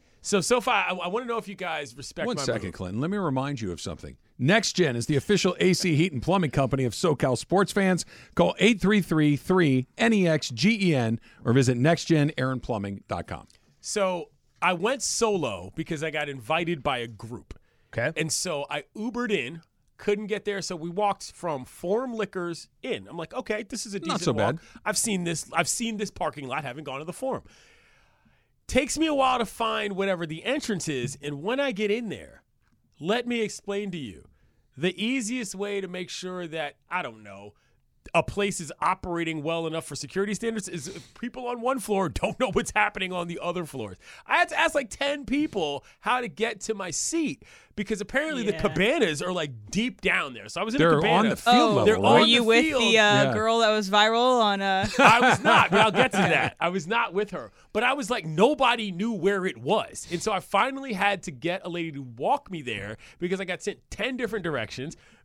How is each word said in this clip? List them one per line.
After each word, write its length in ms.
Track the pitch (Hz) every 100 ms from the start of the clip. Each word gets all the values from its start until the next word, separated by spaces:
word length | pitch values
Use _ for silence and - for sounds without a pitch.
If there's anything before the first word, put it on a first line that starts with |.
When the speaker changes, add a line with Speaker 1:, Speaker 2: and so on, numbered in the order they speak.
| _ _
Speaker 1:
So 180 | - 202
SoFi, 300 | - 247 254
I, 200 | 214 185
I 140 | 185 175
wanna 180 | 208 247
know 100 | 233
if 100 | 202
you 60 |
guys 420 | 202 180 156 143 123
respect 300 | 135 - 190
Speaker 2:
One 100 | 190
Speaker 1:
my 60 |
Speaker 2:
second, 260 | 131 117 95
Speaker 1:
move. 60 |
Speaker 2:
Clinton. 260 | - 92 104
Let 100 | 156
me 80 | 208
remind 420 | 175 131 135 139
you 120 | 104
of 80 | 85
something. 360 | - 76 76 65 _ -
Next 340 | 127 220 -
Gen 240 | - 160 120
is 100 | 117
the 100 | 143
official 380 | - 202 185 180
A 120 | 180
C 200 | 175 185
heat 180 | 147 180
and 100 | 135
plumbing 280 | 156 190 160
company 340 | 147 131 135
of 80 | 127
SoCal 420 | - 175 143 139 123
sports 360 | - 185 196
fans. 320 | - 190 175 - - -
Call 200 | - 175 -
eight 220 | 202 226
three 200 | 185 214
three 360 | 165 160 151 143
three 500 | - 185 160 131 127 -
N 140 | 226
E 140 | 220 175
X 220 | 156 -
G 420 | 117 170 226 190
E 40 |
N 260 | 143 113 117 - -
or 80 | -
visit 240 | 123 123 120
next 300 | 143 170 -
gen 260 | 160 147 -
aaron 200 | 131 131
plumbing 440 | - 110 101 98 -
dot 180 | 90 -
com. 200 | 78 - _ _ _
Speaker 1:
So 500 | - 214 190 180 147 _ _ _
I 120 | 175
went 280 | 180 214 269
solo 680 | - - 226 202 131 95 92 -
because 260 | 160 156
I 60 | 160
got 180 | 151 147
invited 540 | 135 110 160 170 170
by 140 | 147 127
a 80 | 117
group. 500 | 107 113 117 - - _ _ _
Speaker 3:
Okay. 260 | - 127 160
Speaker 1:
And 120 | 160
so 320 | - 185 147 143
I 140 | 151 - -
Ubered 360 | 220 240 240
in, 300 | 190 120 165 - _ _ -
couldn't 300 | - 208 214
get 160 | 208
there, 180 | 208 196
so 140 | 165 180
we 120 | 170
walked 440 | 175 208 190 -
from 320 | - 175 143
Forum 500 | 127 - 175 214 262
Liquors 540 | 226 196 185 175 165 - _
in. 260 | 254 156 95
I'm 80 | 165
like, 180 | 160
"Okay, 300 | 240 - 214 226
this 180 | 214 -
is 80 |
a 40 | 196
Speaker 2:
Not 60 | 330 233
Speaker 1:
decent 20 |
Speaker 2:
so 100 | 160
Speaker 1:
walk. 240 | 110 104 151
Speaker 2:
bad. 20 | - -
Speaker 1:
I've 140 | - 214
seen 260 | 233 190
this, 220 | 170 165 -
I've 160 | 160 170
seen 280 | - 233 214
this 140 | 202
parking 340 | - 160 147 135
lot, 160 | 135
haven't 200 | 139 127
gone 160 | 147 135
to 40 |
the 80 | 160
Forum." 300 | 175 262 247 - - _ _ _ _ _ _ _ _ _ _ -
Takes 300 | 254 285 -
me 100 | 320
a 80 |
while 240 | 285 262 254
to 60 |
find 500 | 220 - 226 220 208 190
whatever 280 | 196 180
the 200 | 165 160
entrance 440 | 202 285 - 190 -
is, 300 | 135 120 -
and 220 | 143 143
when 180 | 175 262
I 120 | 277
get 180 | 196 214
in 180 | 220 226
there, 340 | 120 73 - _ _ _ _ _ -
let 280 | 156 233 240
me 160 | 240
explain 480 | 214 - - 202 208
to 80 | 175
you. 260 | 123 78 - _ _ _ _ -
The 160 | 170 185
easiest 500 | 214 262 214 254 208
way 280 | 185 202 202
to 60 | 190
make 200 | 180 180
sure 380 | - 185 185 175
that, 300 | 160 147 - -
I 120 | 175
don't 200 | 147 110
know, 300 | 104 98 101 - _ _ _ _ -
a 80 | 170
place 360 | 160 - 202 185
is 120 | 147 -
operating 600 | 165 190 185 170 165 156
well 240 | 143 165 165
enough 180 | 160
for 100 | 156
security 400 | 143 143 185 208
standards 340 | 202 233 220 -
is 200 | 170 139
if 260 | 196 - -
people 260 | 247 254 247
on 140 | 240
one 180 | 233 262
floor 300 | 208 196 180
<laughs> 0 |
don't 300 | - 214 -
know 100 | 254
what's 220 | 175 -
happening 380 | - 208 - 185
on 160 | 185 170
the 100 | 175
other 240 | 170 175 160
floors. 300 | 135 104 92 - - -
I 120 | 311
had 100 | 349
to 100 | 302
ask, 160 | 320
like, 140 | 294 254
ten 340 | - 277 285 240
people 580 | 269 311 214 151 143 - _
how 200 | - 247
to 80 | 240
get 320 | 139 220 208
to 120 | -
my 160 | 208 185
seat 540 | - - 330 294 139 - - _ -
because 240 | 214 214
apparently 420 | - 262 311 285
the 100 | 208
Speaker 4:
Yeah. 80 | -
Speaker 1:
cabanas 640 | 208 - 202 320 202 147
are, 100 | 180
like, 200 | 180 151 117 107
deep 300 | 196 240 190
down 340 | 185 180 151
there. 140 | 117 101
So 120 | 165
I 40 |
was 100 | 214
in 40 | 247
Speaker 2:
They're 160 | 165
Speaker 1:
a 20 | 151
cabana. 180 | 196 190
Speaker 2:
on 120 | 220
the 60 | -
field 200 | - 247
Speaker 4:
Oh, 100 | 226
Speaker 2:
level, 160 | 214
Speaker 1:
They're 120 | 202 214
Speaker 4:
were 40 |
Speaker 2:
right? 200 | 214 220
Speaker 1:
on 60 | 220
Speaker 4:
you 120 | 233
Speaker 1:
the 40 | 226
Speaker 4:
with 160 | 233
Speaker 1:
field. 180 | 311 277
Speaker 4:
the, 40 | 226
uh, 20 |
Speaker 2:
Yeah. 420 | 220 208 208 139
Speaker 4:
girl 280 | 214 220 226
that 100 | 220
was 180 | 214 196
viral 540 | 208 214 226 254 247
on, 180 | 214 202
uh 280 | 196 190 208
Speaker 1:
<laughs> 60 | -
I 220 | 262 233
was 200 | 254 -
not, 300 | 214 233 214
but 100 | 196
I'll 120 | 220
get 180 | 180 170
to 60 | 202
Speaker 4:
<laughs> 0 |
Speaker 1:
that. 380 | 190 151 117 -
I 120 | 165
was 180 | 185 156
not 260 | 233 226
with 160 | 175 202
her. 220 | 170 113 - _
But 120 | 208
I 80 | 240
was 160 | 285 208
like, 160 | 240 160
nobody 640 | 156 226 294 254 240 214
knew 220 | 175 220
where 340 | 214 175 202 180
it 100 | 120
was. 500 | 123 202 - - -
And 100 | 170
so 120 | 220
I 80 | 196
finally 520 | - 196 247 269 269
had 280 | 190 202 196
to 80 | -
get 320 | 131 160 180
a 40 | 185
lady 220 | 170 165
to 100 | 139
walk 480 | 131 117 151 - -
me 120 | 180
there 340 | 120 107 101 107 - -
because 200 | 175 185
I 40 |
got 180 | 190 175
sent 160 | - 175 _
ten 260 | - 226 254
different 260 | 233 208
directions. 540 | 170 139 107 - 139 - _ _